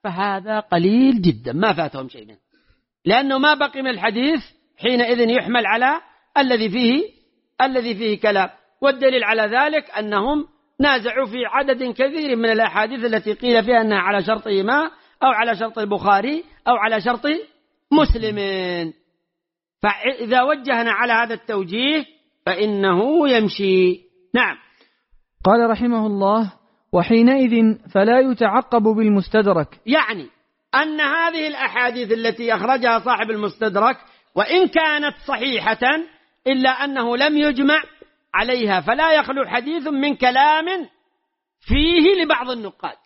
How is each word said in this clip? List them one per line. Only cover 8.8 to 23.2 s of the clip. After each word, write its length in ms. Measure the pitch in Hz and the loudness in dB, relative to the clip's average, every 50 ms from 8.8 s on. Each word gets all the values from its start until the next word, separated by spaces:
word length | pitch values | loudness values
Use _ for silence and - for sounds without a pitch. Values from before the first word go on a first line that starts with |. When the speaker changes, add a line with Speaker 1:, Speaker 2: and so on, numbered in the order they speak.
Speaker 1:
والدليل 440 | 262 277 269 247 269 262 262 247 220 | -2 0 0 2 2 2 2 2 0
على 180 | 202 226 220 | 0 0 0
ذلك 480 | 214 208 220 254 285 302 302 302 294 - | 0 0 0 0 0 2 0 -4 -6 -4
أنهم 580 | - 202 214 208 208 202 202 262 294 302 285 - _ _ _ _ _ - | -10 -8 -6 -2 -2 -2 0 0 -2 -2 -4 -8 _ _ _ _ _ 0
نازعوا 460 | 269 294 269 247 202 240 214 254 269 | 2 2 2 0 -2 -4 -4 -4 -4
في 200 | 202 214 254 240 | -4 -6 -8 -6
عدد 380 | 208 208 262 277 277 262 240 254 | -4 -2 -2 0 -2 -2 -2 -4
كبير 520 | 247 214 - 262 277 294 320 302 285 247 | -6 -2 -2 -2 -2 -2 -4 -2 -2 -2
من 160 | 226 226 226 | 0 0 0
الأحاديث 520 | 226 220 226 202 160 208 214 220 262 247 226 | 2 2 0 0 0 -2 -2 -2 -4 -6 -4
التي 280 | 240 220 214 214 214 | -2 -2 -2 -2 -4
قيل 320 | 208 - 247 247 240 226 208 | -6 -2 0 2 2 2 2
فيها 160 | 226 247 226 | 4 2 2
أنها 180 | 226 214 208 196 | 2 2 0 0
على 260 | 180 190 208 202 175 | 0 0 -2 -2 0
شرطهما 680 | 202 220 214 - 220 202 196 190 214 262 294 320 320 - _ _ _ _ _ | -2 -4 -4 -2 -2 -2 -2 0 0 0 0 0 -2 -8 _ _ _ _ _
أو 60 | - 269 | 0 2
على 280 | 240 214 233 233 226 | 2 2 0 -2 -2
شرط 220 | 180 226 226 226 226 | -4 -4 -6 -6 -6
البخاري 640 | 214 202 202 196 147 202 202 196 208 262 294 330 349 _ _ _ _ 240 | -4 -4 -4 -2 2 2 2 2 2 -2 -6 -6 -10 _ _ _ _ 0
أو 80 | 247 | 0
على 240 | 214 208 220 220 214 | 0 0 0 -2 -2
شرط 260 | 160 240 240 233 - 294 311 359 440 _ _ _ _ _ _ _ _ _ | -2 -2 -4 -2 -2 -4 -4 -4 -6 _ _ _ _ _ _ _ _ _
مسلم. 460 | 285 311 302 - - 233 220 214 208 208 202 196 190 190 185 180 180 175 165 160 - _ _ _ _ _ _ _ _ _ _ _ _ _ _ _ _ _ | 4 4 4 4 2 0 0 -4 -4 -4 -4 -4 -4 -4 -4 -4 -4 -6 -6 -8 -10 _ _ _ _ _ _ _ _ _ _ _ _ _ _ _ _ _
فإذا 600 | - 208 202 196 202 254 269 233 240 214 247 254 | -2 -2 -2 0 -4 -4 -4 -4 -2 2 2 2
وجهنا 500 | 254 277 302 285 247 269 247 233 233 233 | 4 2 0 -2 -2 -2 -2 0 0 0
على 200 | 208 202 240 247 | 0 0 0 2
هذا 220 | 226 226 240 220 226 | 2 0 0 -2 -4
التوجيه 680 | 214 _ - 220 202 190 165 185 226 254 285 311 311 277 - _ _ _ _ _ _ _ | -10 _ -6 -4 -4 -4 -4 -4 -2 0 0 0 -2 -4 -6 _ _ _ _ _ _ _
فإنه 840 | 180 185 175 208 214 208 196 196 190 180 175 214 269 311 339 | -4 -2 0 0 0 0 0 2 2 2 2 2 2 2 2